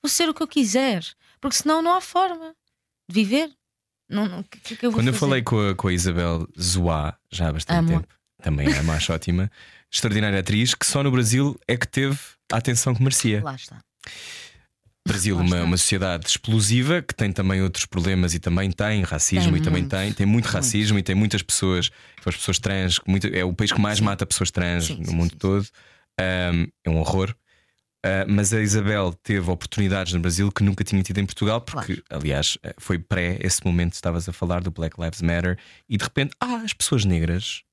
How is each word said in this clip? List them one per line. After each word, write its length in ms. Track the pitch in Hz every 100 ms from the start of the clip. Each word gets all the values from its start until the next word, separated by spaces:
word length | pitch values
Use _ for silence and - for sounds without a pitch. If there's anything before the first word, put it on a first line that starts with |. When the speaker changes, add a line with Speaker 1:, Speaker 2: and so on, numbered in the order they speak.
Speaker 1:
vou 60 | 294
ser 200 | - 339
o 40 |
que 80 | 302
eu 60 | 320
quiser, 540 | - 233 220 269 196 165 - _ _
porque 140 | 277 -
senão 260 | 294 320
não 100 | 330
há 60 | 359
forma 540 | 359 359 381 339 320 320 _ _ _ _ -
de 60 |
viver. 360 | 180 202 262 311 _ _ _ _ _ _
Não, 180 | 202 208
não, 140 | 175
o 40 |
que, 140 | - -
que 140 | -
é 20 | 233
que 80 | 240
eu 40 |
vou 80 | 214
Speaker 2:
Quando 80 | 120
eu 40 |
Speaker 1:
fazer? 80 | 117 143
Speaker 2:
falei 160 | 135
com 260 | 117 113 101
a, 60 |
com 140 | 92 98
a 40 |
Isabel 560 | 90 92 87 87 82 82 -
Zoá, 600 | 90 92 87 78 76 - _
já 180 | - 85
há 40 |
bastante 260 | 78 - 87
Speaker 1:
Amo. 100 | 82 82
Speaker 2:
tempo, 80 | 82 _ _ _
também 240 | - 73 71
é 60 | 69
uma 140 | 80
acho 180 | 78 -
ótima, 380 | 82 - 87 98 - -
<laughs> 240 | - _
extraordinária 480 | - 117 104 107 98
atriz, 340 | 92 104 120
que 120 | - -
só 160 | 143
no 80 | 139
Brasil 480 | 127 113 123 143 131 -
é 80 | 120
que 100 | -
teve 320 | - 135 139 - - _
a 60 | 113
atenção 380 | 120 117 -
que 80 | 120
merecia. 400 | 131 131 117 104
Speaker 1:
Lá 100 | 104
está. 240 | 135 - - _ _ - - - - - - _ _ _ _ -
Speaker 2:
Brasil, 300 | 101 95 90
Speaker 1:
Lá 60 |
Speaker 2:
uma, 140 | 90 87
Speaker 1:
está. 80 |
Speaker 2:
uma 120 | 85 87
sociedade 500 | - 98 95 85 80
explosiva 720 | - - 110 101 120 131 175
que 140 | 165
tem 180 | - 104
também 300 | 92 95 95
outros 240 | 95 - -
problemas 480 | 95 87 92 90
e 40 | 82
também 320 | 85 87 98
tem 320 | 90 104 107
racismo 500 | 90 76 - 92 87
Speaker 1:
Tem 80 | 78
Speaker 2:
e 40 |
também 160 | 78 82
Speaker 1:
muito, 80 | - 95
Speaker 2:
tem, 160 | 101
tem 140 | 104 101
muito 180 | 113
Speaker 1:
muito. 100 | 113
Speaker 2:
racismo 440 | 104 - 104 104 104
e 40 |
tem 120 | 92
muitas 260 | 95 107 101
pessoas, 480 | - - 95 90 85 - - - -
as 100 | 87
pessoas 220 | - 90
trans, 420 | - 98 92 - -
muito, 200 | 95 95
é 160 | 90
o 120 | 92
país 180 | 87 104
que 80 | -
mais 180 | 104 104
Speaker 1:
Sim. 60 |
Speaker 2:
mata 220 | 107 98 95
pessoas 240 | - -
trans 340 | - 87 87
Speaker 1:
Sim, 140 | 80 80
Speaker 2:
no 80 | 82
Speaker 1:
sim, 80 | 85
Speaker 2:
mundo 140 | 85
Speaker 1:
sim, 60 | -
Speaker 2:
todo. 260 | 95 98
Speaker 1:
sim. 60 | 101 _ - _ _ -
Speaker 2:
Ahm, 460 | 92 92 90 85 - _
é 60 | -
um 80 | 80
horror. 360 | 80 95 95 - _ _ _ _ _ _
Ah, 220 | - 95 98
mas 240 | 101 101
a 80 | 110
Isabel 540 | 107 107 101 104 92 85
teve 280 | - 101 87
oportunidades 640 | 87 - - 98 98 87
no 80 | 90
Brasil 320 | 87 85 101
que 100 | -
nunca 220 | 101 95
tinha 180 | 98 98
tido 160 | 92 95
em 60 | 98
Portugal, 340 | - 104 113
porque, 340 | 120 147 101 90
Speaker 1:
Claro. 200 | - 73
Speaker 2:
aliás, 360 | 73 69 73 -
eh, 120 | - -
foi 200 | - 90
pré 400 | 85 92 87 90
esse 240 | 92 -
momento 260 | 95 87 87
que 40 | -
estavas 320 | 90 85 87
a 40 |
falar 300 | 90 87 87
do 80 | 90
Black 300 | 82 80 -
Lives 220 | 82 80
Matter, 360 | 82 85 90 90 - - _
e 80 | 104
de 80 |
repente, 280 | - - 139 -
ah, 180 | 247 240
as 160 | 220
pessoas 300 | - - 135 101
negras 560 | 87 82 87 - - _